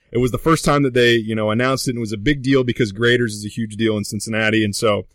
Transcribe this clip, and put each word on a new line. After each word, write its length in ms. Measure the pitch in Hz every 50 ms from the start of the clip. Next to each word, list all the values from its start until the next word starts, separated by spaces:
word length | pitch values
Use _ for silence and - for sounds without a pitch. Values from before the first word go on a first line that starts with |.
| _ _
It 60 | - 123
was 140 | 123 127
the 60 | 107 120
first 260 | - 160 165 156 -
time 160 | - 143 143 143
that 100 | 131 117
they, 180 | 123 123 120 120
you 200 | 117 110 107 110
know, 160 | 110 107 107
announced 360 | 107 113 123 131 135 127 - 139
it, 40 |
and 60 | 120 117
it 40 |
was 120 | 117 104 110
a 40 | 104
big 240 | 101 143 151 143
deal 220 | 123 131 135 135 127
because 280 | 120 113 - 131 104
Graeter's 440 | 98 101 117 117 120 123 120 113 107
is 100 | 104 104
a 40 | 104
huge 260 | - - 117 107 104 101
deal 180 | 113 110 107
in 80 | 104 101
Cincinnati, 600 | - - 104 - - 113 110 110 107 110 110 110
and 100 | 104 98
so 300 | - - 110 104 98 92 -